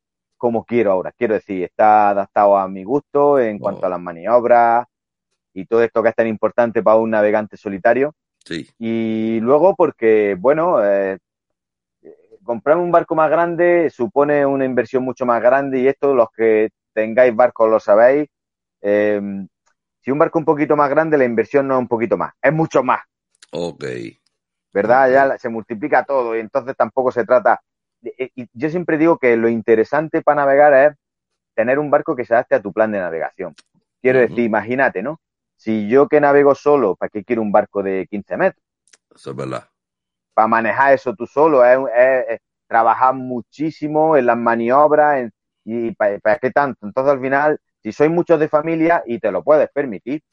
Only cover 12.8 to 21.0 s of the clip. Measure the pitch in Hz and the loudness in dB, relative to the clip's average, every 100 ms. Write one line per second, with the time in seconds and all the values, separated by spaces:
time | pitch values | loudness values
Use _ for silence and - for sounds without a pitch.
12.8 | 175 170 156 160 156 160 170 165 175 175 | 2 0 0 0 0 0 -2 0 2 2
13.8 | 156 - 117 139 147 147 139 139 131 127 | 0 -4 -4 0 0 2 0 0 -2 -2
14.8 | 110 131 131 - 123 117 120 135 139 131 | -2 -4 -4 -4 -2 0 2 2 0 -2
15.8 | 127 135 143 131 113 - 113 107 110 - | 0 0 0 2 0 0 0 2 0 -6
16.8 | _ 110 110 113 127 110 123 - 110 110 | _ -6 -2 2 2 4 0 2 0 2
17.8 | - 104 120 143 147 _ _ _ _ _ | 2 4 4 4 -2 _ _ _ _ _
18.8 | 101 104 104 104 101 98 95 _ _ _ | -2 0 0 -2 -4 -8 -12 _ _ _
19.8 | _ _ - 143 165 165 147 147 151 147 | _ _ -4 0 0 0 -2 0 0 0
20.8 | 143 143 | 0 0